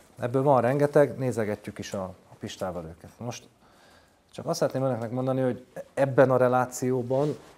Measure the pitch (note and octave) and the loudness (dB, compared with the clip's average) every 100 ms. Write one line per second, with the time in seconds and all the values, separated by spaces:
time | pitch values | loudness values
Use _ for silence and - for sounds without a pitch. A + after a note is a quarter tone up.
0 | - - A#2 C3 C#3 B2+ A#2+ C#3+ D3 D3+ | -20 -8 -4 0 4 4 4 2 2 4
1 | C#3 - C3 A2 G#2 G#2 - - G2 G2+ | 4 0 -4 -2 -2 -4 -8 -12 -10 -8
2 | F#2 F#2 _ - G#2+ - F#2+ F2 D#2+ F2 | -8 -12 _ -14 -12 -8 -6 -6 -12 -16
3 | G2 - A#2 - - _ _ _ _ - | -20 -14 -12 -12 -16 _ _ _ _ -20
4 | _ _ _ - D3 E3 C#3+ C3 C3+ A2+ | _ _ _ -12 -6 -2 -2 0 -2 -2
5 | A2+ B2+ C3 C3 B2+ A2+ - - - - | -4 -4 -2 0 0 -2 -10 -18 -10 -2
6 | C#3 C3 C3 B2+ B2+ B2+ B2 - B2+ B2+ | 2 6 6 6 4 4 0 -2 -2 -2
7 | A#2 C3 D3+ - - | 0 0 0 -4 -12